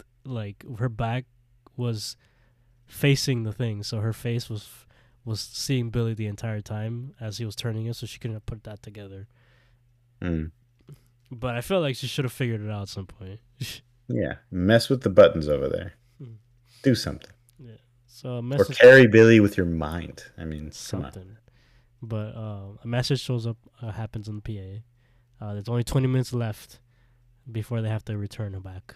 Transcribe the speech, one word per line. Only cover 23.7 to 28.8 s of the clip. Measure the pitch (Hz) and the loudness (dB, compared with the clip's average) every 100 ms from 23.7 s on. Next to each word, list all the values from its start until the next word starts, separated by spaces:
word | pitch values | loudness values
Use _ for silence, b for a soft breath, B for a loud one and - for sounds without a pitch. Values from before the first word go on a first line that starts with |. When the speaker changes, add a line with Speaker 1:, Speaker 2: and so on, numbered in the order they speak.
| - | -14
Speaker 1:
uh, | 117 | -10
happens | 107 113 110 107 | -8 -8 -8 -10
on | 104 | -10
the | |
P | 104 107 | -10 -10
A. | 95 101 113 _ _ _ _ - | -10 -14 -16 _ _ _ _ -14
Uh, | 107 | -10
there's | 104 101 | -8 -4
only | 120 120 | -2 0
twenty | 139 131 | 2 2
minutes | 127 123 | 2 0
left | 123 117 104 - - _ _ _ _ _ _ - | -2 -4 -6 -14 -20 _ _ _ _ _ _ -12
before | 113 107 117 | -8 -4 -4
they | 110 | -2
have | 107 - | -4 -4
to | 104 | -6
return | 101 - 107 95 | -6 -6 -8 -8
back | 92 92 | -12 -14